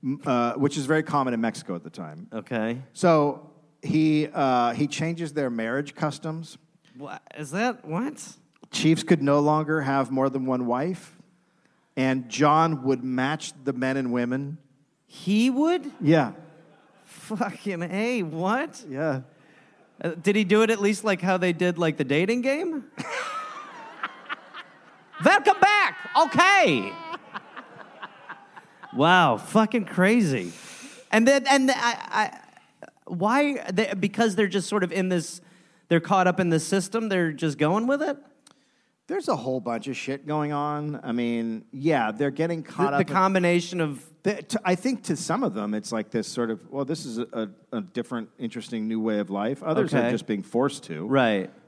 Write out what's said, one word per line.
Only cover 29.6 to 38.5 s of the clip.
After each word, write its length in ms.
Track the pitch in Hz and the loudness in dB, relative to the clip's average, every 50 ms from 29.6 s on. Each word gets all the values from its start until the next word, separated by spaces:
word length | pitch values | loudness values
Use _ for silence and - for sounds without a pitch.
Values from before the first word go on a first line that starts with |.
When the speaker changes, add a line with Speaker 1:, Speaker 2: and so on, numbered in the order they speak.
| 220 208 - 240 196 | 2 4 2 -2 -4
Speaker 2:
crazy. 640 | 151 - - 180 196 226 247 214 160 135 120 90 87 85 - - - - - - 277 - - - _ | -2 0 2 4 6 6 4 4 4 2 0 -2 -6 -10 -14 -18 -18 -18 -18 -18 -20 -20 -20 -10 _
And 160 | - 220 233 247 | 2 4 6 6
then, 180 | 277 277 - 277 | 4 4 4 4
and 220 | 269 277 262 262 | 4 4 4 4
I, 60 | 269 | 2
I, 640 | - 240 240 233 - - - - - 214 - - - - - - - _ _ _ _ - - _ _ _ | 2 0 -2 -2 -2 -8 -4 -2 -2 -2 -2 -4 -12 -20 -20 -20 -20 _ _ _ _ -20 -20 _ _ _
why? 500 | - - 175 180 208 233 277 294 294 277 240 - - | -10 -6 -2 0 2 2 2 2 2 0 -4 -6 -4
They, 220 | 196 175 220 - 214 | -2 0 0 0 -2
because 420 | 196 180 208 208 - 233 226 190 | -2 -2 -2 0 2 0 2 2
they're 120 | 190 214 196 | 2 0 2
just 200 | 170 202 170 - | 2 -2 -2 0
sort 140 | 208 208 185 | 0 0 0
of 80 | 175 | 0
in 180 | 165 190 185 185 | 0 0 0 2
this, 320 | 185 175 151 - - - - - - _ _ _ _ _ _ _ | 2 0 0 -2 -10 -14 -18 -20 -20 _ _ _ _ _ _ _
they're 100 | 170 170 | 4 4
caught 280 | 165 - 214 190 185 180 | 4 4 4 6 6 4
up 120 | 175 185 | 4 4
in 100 | 185 175 | 2 2
the 100 | 165 160 | 2 2
system, 500 | 160 - - 196 185 - - 226 226 220 | 2 2 0 0 0 0 -2 -4 -2 0
they're 220 | 196 185 175 165 151 | 0 2 2 0 0
just 240 | 131 160 160 143 143 | -2 -2 -2 0 2
going 300 | 151 151 180 214 233 240 | 2 2 2 2 2 2
with 140 | 277 285 | 0 0
it? 160 | 302 294 277 - - - _ _ _ - | 0 -2 -4 -6 -10 -20 _ _ _ -20